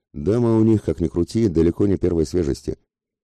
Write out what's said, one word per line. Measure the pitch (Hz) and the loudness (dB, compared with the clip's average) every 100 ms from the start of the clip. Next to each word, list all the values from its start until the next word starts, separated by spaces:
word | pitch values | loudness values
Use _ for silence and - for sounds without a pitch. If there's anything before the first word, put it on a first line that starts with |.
| _ | _
Дама | 73 73 117 117 110 | -8 -2 0 2 2
у | |
них, | 110 107 | 4 2
как | - 80 | 0 -2
ни | 80 | -2
крути, | 87 85 110 113 | -2 -2 0 0
далеко | 80 82 - 107 | 2 0 2 0
не | 92 | 0
первой | 90 85 76 | -2 -2 -2
свежести. | 90 73 64 - - _ _ _ _ | -2 -2 -4 -8 -12 _ _ _ _